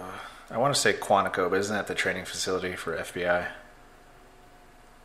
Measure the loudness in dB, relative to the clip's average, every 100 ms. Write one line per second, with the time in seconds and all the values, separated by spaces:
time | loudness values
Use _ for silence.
0 | -10 -12 -14 -16 -6 0 2 4 4 2
1 | 4 4 4 2 2 2 0 -2 -2 -2
2 | 0 -2 -4 -6 -2 -2 -2 -6 -6 -6
3 | -6 -2 2 2 0 -8 -18 -20 -20 -20
4 | -20 -20 -20 -20 -20 -20 -20 -20 -20 -20